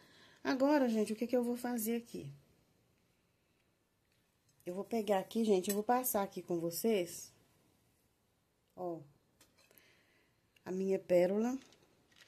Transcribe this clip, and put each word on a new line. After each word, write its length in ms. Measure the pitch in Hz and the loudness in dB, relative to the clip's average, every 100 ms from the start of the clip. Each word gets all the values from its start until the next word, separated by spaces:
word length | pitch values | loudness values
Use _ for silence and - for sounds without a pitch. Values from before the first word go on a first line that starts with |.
| - - - - | -20 -20 -20 -10
Agora, 460 | 262 262 277 302 247 | -4 2 4 4 4
gente, 240 | 220 214 | 2 0
o 40 | 214 | -2
que 120 | 233 | 0
que 80 | 247 | 0
eu 80 | |
vou 140 | 240 240 | 0 -4
fazer 400 | 247 247 214 233 | -4 -4 -2 -4
aqui? 340 | 233 185 139 - _ _ _ _ _ _ _ _ _ _ _ _ _ _ _ _ _ _ _ _ _ _ 175 | -4 -12 -12 -16 _ _ _ _ _ _ _ _ _ _ _ _ _ _ _ _ _ _ _ _ _ _ -10
Eu 80 | |
vou 100 | 180 | -8
pegar 360 | 190 233 208 190 | -4 -4 0 0
aqui, 260 | 190 226 220 | 0 -2 4
gente, 240 | 185 185 | 2 2
eu 60 | 202 | -4
vou 80 | |
passar 400 | 214 247 254 208 | 2 0 2 -2
aqui 180 | 196 185 | -2 -6
com 180 | 175 170 | -4 -2
vocês, 720 | 165 165 226 208 175 - - _ _ _ _ _ _ _ _ _ _ _ _ _ _ - | -2 -2 0 0 -2 -8 -16 _ _ _ _ _ _ _ _ _ _ _ _ _ _ -10
ó, 240 | 180 160 143 _ _ _ - _ _ - _ _ _ _ _ _ _ _ 180 | -8 -8 -12 _ _ _ -20 _ _ -20 _ _ _ _ _ _ _ _ -8
a 60 | |
minha 260 | 185 190 190 | -4 0 0
pérola. 580 | - 175 180 202 233 269 - - _ _ _ _ | 4 4 6 2 0 -2 -10 -20 _ _ _ _